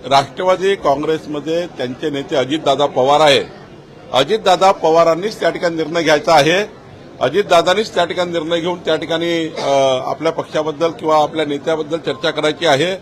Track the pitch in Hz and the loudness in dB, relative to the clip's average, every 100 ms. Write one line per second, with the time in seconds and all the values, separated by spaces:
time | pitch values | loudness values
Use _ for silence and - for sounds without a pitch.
0 | 127 139 131 - 185 185 190 196 156 139 | 2 0 0 -2 0 2 0 0 0 0
1 | 156 156 127 147 143 165 175 - 127 127 | 0 -4 -4 -8 -4 -4 -4 -8 -8 -6
2 | 156 139 135 147 127 156 143 135 143 139 | -6 -6 -2 -2 -2 -2 0 0 0 2
3 | 131 147 151 127 87 - - - - - | 2 4 6 4 0 -12 -20 -20 -20 -20
4 | - 120 143 214 190 180 190 196 165 165 | -2 0 0 0 2 4 4 4 2 4
5 | 165 160 208 208 180 156 175 165 151 170 | 4 2 -4 -2 -2 0 -4 -2 -4 -2
6 | 170 151 151 160 147 180 208 - - - | 2 2 4 4 4 2 -2 -10 -20 -20
7 | - - 127 170 180 175 170 190 220 196 | -20 -4 -2 -2 2 2 4 0 -2 -2
8 | 175 175 175 170 156 170 170 175 160 156 | -2 -2 -4 -4 -4 -4 -4 -4 -2 -2
9 | 151 165 170 170 160 156 139 139 135 127 | -2 -4 -2 -2 -4 -6 0 2 2 0
10 | 135 135 160 160 135 156 156 147 165 156 | -4 -4 -4 -4 -6 -4 -4 -2 -4 -2
11 | 156 156 147 156 151 143 160 156 147 165 | 0 2 2 -2 -4 -4 -4 -4 -4 -6
12 | - 131 165 147 151 151 165 135 170 185 | -6 -4 -4 -2 -2 0 0 2 0 -4